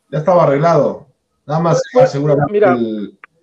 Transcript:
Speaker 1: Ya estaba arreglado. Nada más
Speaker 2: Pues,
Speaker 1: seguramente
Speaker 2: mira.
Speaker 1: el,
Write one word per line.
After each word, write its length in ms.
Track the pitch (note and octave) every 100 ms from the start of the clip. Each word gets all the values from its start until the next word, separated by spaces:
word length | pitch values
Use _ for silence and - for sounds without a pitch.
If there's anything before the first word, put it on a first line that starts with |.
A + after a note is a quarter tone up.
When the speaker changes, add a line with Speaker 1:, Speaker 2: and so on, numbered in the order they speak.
| -
Speaker 1:
Ya 100 | D3+
estaba 260 | F#3+ F3 D3
arreglado. 600 | C#3 E3+ D3+ A2+ - - _ _ _ -
Nada 140 | D#3+
más 240 | E3 E3+ -
Speaker 2:
Pues, 160 | B3+ C4
Speaker 1:
seguramente 420 | C#3 D3+ C#3+ D3
Speaker 2:
mira. 220 | G#3 G3+
Speaker 1:
el, 460 | A#2+ A2+ G#2+ G2 - - _